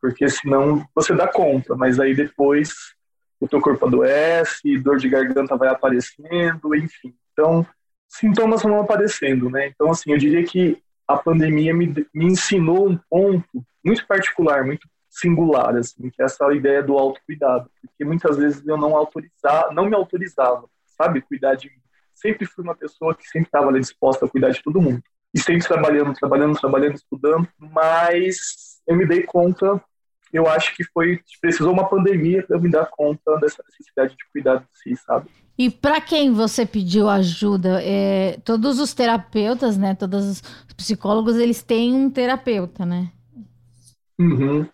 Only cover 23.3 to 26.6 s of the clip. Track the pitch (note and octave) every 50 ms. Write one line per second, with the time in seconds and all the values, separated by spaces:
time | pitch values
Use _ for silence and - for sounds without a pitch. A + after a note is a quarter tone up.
23.3 | - D#3+ E3 - - D3 C#3+ C#3 C3 C3+ C3 - - _ - C3+ C3 - - -
24.3 | - C3+ C3 B2+ B2+ - - D3+ D3+ F#3+ F3 C#3 B2 B2 - _ _ _ _ _
25.3 | - D#3+ - - E3+ F3 E3+ - - - D#3 D#3 D3 D3 D3 C#3+ C3+ - - C#3
26.3 | C#3 C#3 D3 D3+ D3+ D3